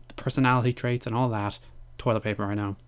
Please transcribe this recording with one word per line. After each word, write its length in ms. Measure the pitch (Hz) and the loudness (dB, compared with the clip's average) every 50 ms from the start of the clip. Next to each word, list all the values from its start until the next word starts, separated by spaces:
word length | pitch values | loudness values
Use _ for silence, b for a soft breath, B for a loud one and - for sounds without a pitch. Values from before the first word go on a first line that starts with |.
| - - - - | -10 -14 -14 -6
personality 560 | - 127 - 139 131 123 127 127 117 123 123 | -4 -2 2 4 4 6 6 4 4 2 0
traits 340 | - - 123 123 120 - 117 | 0 0 0 0 0 -2 -2
and 80 | 113 | 0
all 140 | 120 131 123 | 2 2 2
that. 300 | 113 104 101 104 - b b b b b - - - - | 0 0 -2 -2 -4 b b b b b -18 -16 -12 -4
Toilet 260 | - 123 113 110 - | 0 0 0 0 0
paper, 200 | 107 101 98 101 | -2 -2 -2 -2
I 120 | 98 104 | -2 -2
know. 200 | 104 104 98 98 - - | -2 -2 -4 -4 -8 -12